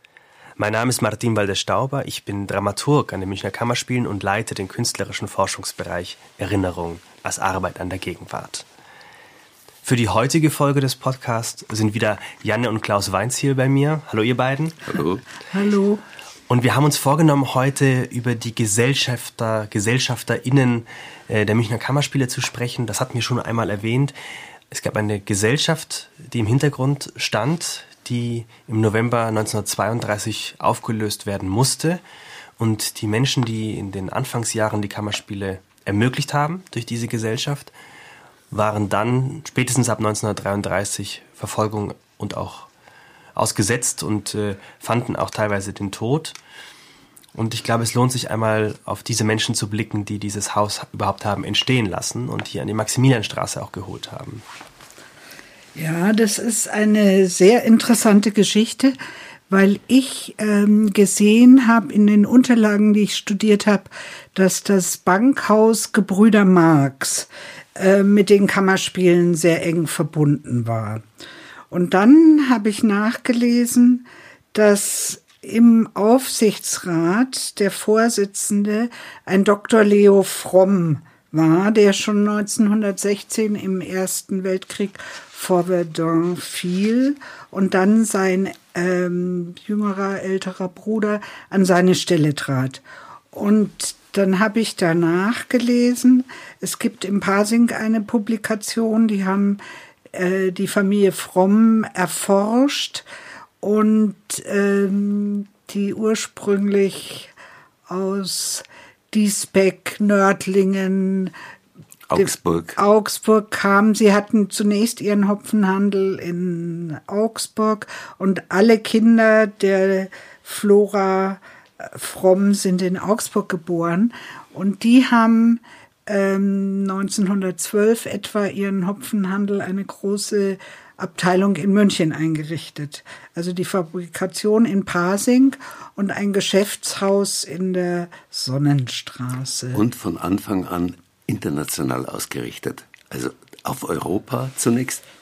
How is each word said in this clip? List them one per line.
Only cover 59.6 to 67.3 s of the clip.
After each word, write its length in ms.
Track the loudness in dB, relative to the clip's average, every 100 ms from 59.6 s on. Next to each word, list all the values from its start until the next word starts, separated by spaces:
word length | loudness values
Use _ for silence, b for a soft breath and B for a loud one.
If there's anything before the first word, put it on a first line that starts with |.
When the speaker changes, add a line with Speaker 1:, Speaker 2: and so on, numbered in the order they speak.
| 4 2 2
Speaker 3:
ich, 480 | 2 2 -4 -14 -6
ähm, 560 | 0 2 4 4 4
gesehen 720 | 4 2 4 4 8 10 10 8
habe 240 | 4 4
in 160 | 4 6
den 200 | 6 6
Unterlagen, 640 | 6 6 4 4 4 4
die 120 | 4
ich 120 | 2 -2
studiert 500 | -6 -2 2 4 4
habe, 180 | 0 -2 B B B B
dass 280 | 0 2 2
das 360 | 0 0 0 -2
Bankhaus 920 | 0 4 4 2 2 4 4 2 0
Gebrüder 520 | 0 0 4 6 6
Marx, 840 | 6 6 6 6 2 -2 -6 -6 -8